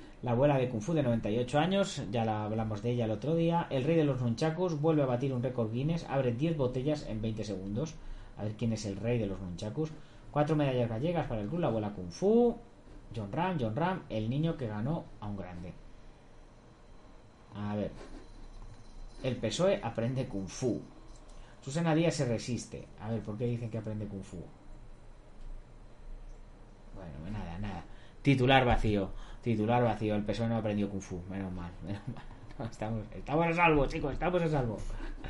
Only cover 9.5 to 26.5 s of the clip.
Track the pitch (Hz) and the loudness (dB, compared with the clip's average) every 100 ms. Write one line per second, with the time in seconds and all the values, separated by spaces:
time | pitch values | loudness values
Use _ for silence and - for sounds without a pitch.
9.5 | 87 107 - - - - - - 147 147 | -6 -4 -2 -4 -6 -16 -18 -2 2 4
10.5 | 151 143 123 117 110 156 170 143 110 104 | 4 4 4 2 0 0 0 0 -2 -2
11.5 | 165 156 110 107 104 180 - 190 226 240 | 0 2 2 0 -4 -8 0 6 6 6
12.5 | 233 - - - - - 113 101 139 180 | 2 -6 -20 -18 -18 -10 -8 -4 0 0
13.5 | 170 113 110 175 185 - 110 110 135 160 | 2 0 2 0 0 -4 -2 0 2 2
14.5 | - 117 107 120 175 - - 104 101 90 | 0 -2 -2 0 -2 -4 -10 -8 -6 -8
15.5 | 87 90 - - - - - - - - | -8 -10 -12 -16 -18 -18 -20 -20 -20 -20
16.5 | - - - - - - - - - - | -20 -20 -20 -20 -20 -18 -20 -20 -20 -16
17.5 | 196 208 208 190 - - - - - - | -8 -4 -2 -2 -4 -12 -12 -14 -14 -14
18.5 | - - - - - - - 131 120 113 | -14 -14 -14 -16 -14 -14 -6 -2 -2 -2
19.5 | 107 180 196 - 113 113 135 123 98 95 | 2 4 4 0 -2 0 0 -2 -4 -6
20.5 | - 127 101 - - - - - - - | -2 0 0 -4 -16 -18 -18 -16 -16 -16
21.5 | - - 147 170 156 165 - 127 110 - | -14 -6 0 4 6 6 4 2 2 0
22.5 | 117 - - - - 107 113 107 104 120 | -4 -4 -10 -12 -12 -4 -4 -4 -2 0
23.5 | 120 117 113 107 107 104 101 95 90 - | 0 -2 -4 -4 -4 -4 -6 -8 -10 -12
24.5 | - - - - - - - - - - | -14 -16 -14 -14 -16 -16 -18 -18 -12 -10
25.5 | - - - - - - - - - - | -10 -12 -18 -18 -16 -12 -12 -12 -14 -16